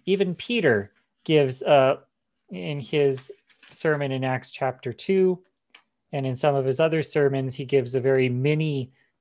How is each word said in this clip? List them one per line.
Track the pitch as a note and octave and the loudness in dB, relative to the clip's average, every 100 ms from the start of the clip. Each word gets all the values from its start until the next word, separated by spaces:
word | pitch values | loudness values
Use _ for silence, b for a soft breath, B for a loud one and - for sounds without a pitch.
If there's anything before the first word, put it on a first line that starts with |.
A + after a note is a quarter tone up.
| - | -4
even | F#3+ F#3 | 0 0
Peter | E3+ - A#3+ D#3+ G#2+ G2 _ _ _ - | -4 -4 0 2 2 0 _ _ _ 2
gives, | D3+ C3+ B2+ | 2 2 0
uh, | - D3 C3 D3 _ _ _ _ _ | 4 4 6 2 _ _ _ _ _
in | F3+ E3+ C#3+ | -10 -8 -8
his | - D3+ C#3+ C3 - - _ _ - | -4 0 2 0 -8 -20 _ _ -20
sermon | - D#3+ D3+ C#3 | -6 -2 -2 -2
in | C3+ | -4
Acts | C3 C3 - | -4 -4 -8
chapter | - C3 B2+ B2+ | -6 -6 -4 -10
two, | A2+ - F#3+ F#3 F3+ _ _ _ _ _ _ _ | -8 -2 2 2 0 _ _ _ _ _ _ _
and | D3 C3 | -6 -4
in | B2+ | 0
some | D3+ C#3 | 0 2
of | C3 | 0
his | C3 | 0
other | D#3+ D#3+ | 0 0
sermons, | C#3+ D3+ C#3+ C3+ C3 | -2 0 0 0 -4
he | B2+ C3 | -8 -2
gives | C#3 A#2+ | 0 0
a | B2+ | -2
very | B2+ C3 B2+ | 2 2 2
mini | B2 C#3 D3+ D#3 C#3 B2+ _ _ _ | 0 0 0 -2 -4 -8 _ _ _